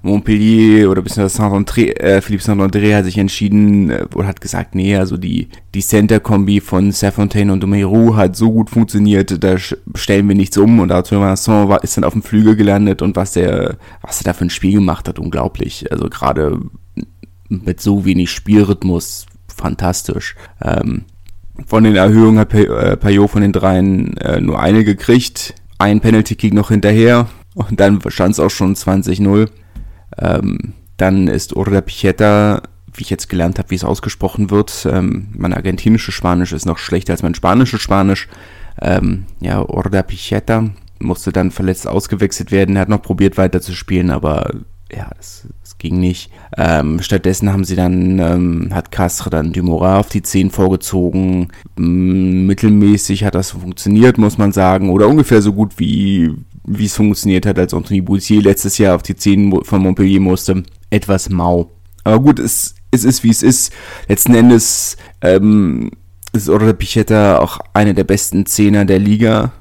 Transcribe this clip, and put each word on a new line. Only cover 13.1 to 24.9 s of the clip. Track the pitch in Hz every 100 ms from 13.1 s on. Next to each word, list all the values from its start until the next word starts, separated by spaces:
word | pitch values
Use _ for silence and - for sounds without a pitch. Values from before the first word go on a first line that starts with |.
| 95
was | 101
der, | 87 90 82 - - - -
was | - -
er |
da | -
für | 87 87
ein |
Spiel | - 92 104
gemacht | 92 78 -
hat, | -
unglaublich. | 87 - - - - - -
Also | - -
gerade | - - 71 76 - - - - - - - - - -
mit | 95 - 90
so | 104 101 92
wenig | 92 87
Spielrhythmus, | - 98 107 101 101 95 85 - - - - -
fantastisch. | - 87 - 92 90 - - - - - -
Ähm, | - - - - - - - - - - -
von | 110
den | 110 101
Erhöhungen | 98 110 110 110
hat | 107
Pay-, | 107 -
äh, | 57 92 98
Payot | 104 101 104
von | 104
den | 101
dreien, | 95 95 92 98 95 - -
äh, | - -
nur | 85 -
eine | 85 107
gekriegt. | 107